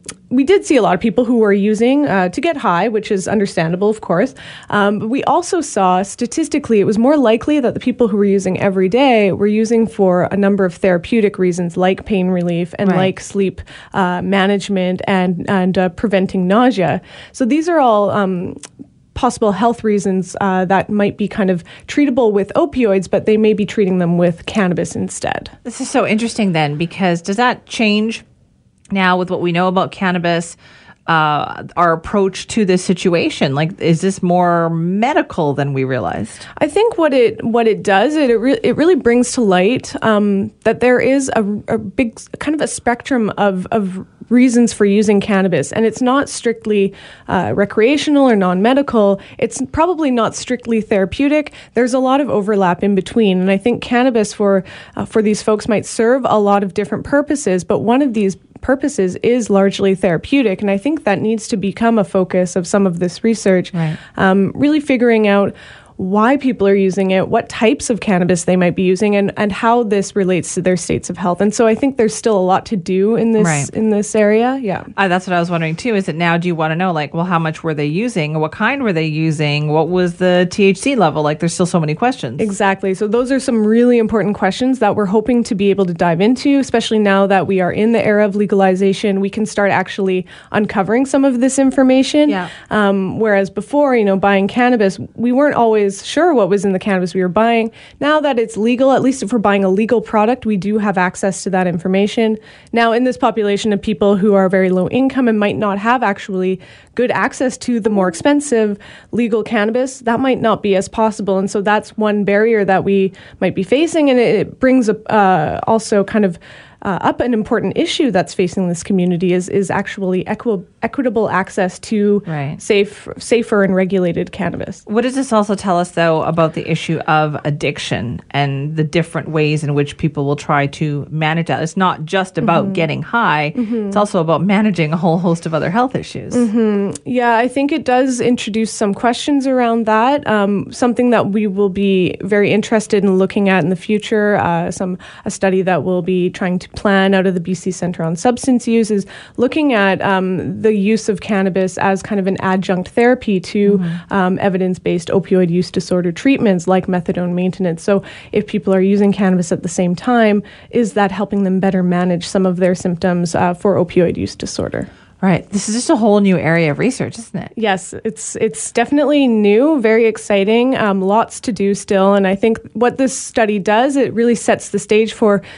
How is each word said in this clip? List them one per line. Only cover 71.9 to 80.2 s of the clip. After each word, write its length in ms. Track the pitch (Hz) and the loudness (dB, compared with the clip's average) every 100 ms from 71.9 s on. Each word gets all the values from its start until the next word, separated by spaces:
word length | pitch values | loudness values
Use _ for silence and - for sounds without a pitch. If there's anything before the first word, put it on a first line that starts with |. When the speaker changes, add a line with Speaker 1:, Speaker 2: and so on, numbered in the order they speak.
| 269 | 0
Speaker 1:
there's 180 | 220 | -2
still 240 | - 233 202 | -2 0 0
a 80 | 185 | 2
lot 180 | 190 - | 0 -2
to 100 | 208 | -6
do 400 | 170 190 202 226 | -2 0 0 0
in 160 | 226 | 2
this, 120 | 220 | 2
Speaker 2:
Right. 240 | 175 147 135 | 2 0 -4
Speaker 1:
in 200 | - 220 | -2 0
this 240 | 208 202 | 0 0
area. 460 | 220 208 220 247 269 | 0 2 2 0 -2
Yeah. 220 | 220 175 - - | -4 -6 -6 -4
Speaker 2:
Uh, 120 | 196 | 0
that's 180 | 180 185 | 0 0
what 80 | |
I 60 | 175 | -2
was 100 | 170 | 0
wondering 240 | 170 160 | -2 -4
too, 220 | 165 247 202 | -4 -2 -2
is 100 | 190 | -2
that 80 | |
now 220 | 156 170 170 | -2 0 0
do 80 | 180 | -2
you 80 | |
wanna 220 | 165 156 160 | -2 -2 -2
know, 160 | 185 | -2
like, 220 | 156 147 | -2 -4
well, 100 | 165 | -4
how 160 | 180 170 | -2 -2
much 240 | 160 156 | -2 -4
were 100 | 165 | -6
they 120 | 151 147 | -4 -2
using? 520 | 165 240 196 151 156 | -2 -4 -4 -4 -2
What 140 | 156 | -4
kind 320 | - 214 277 | -2 -2 -2
were 80 | 233 | -2
they 140 | 165 160 | -2 -2
using? 640 | 156 160 156 147 147 151 | -2 -2 0 -2 -2 0
What 160 | 156 160 | 0 0
was 300 | 185 180 | 0 0
the 280 | 175 | 0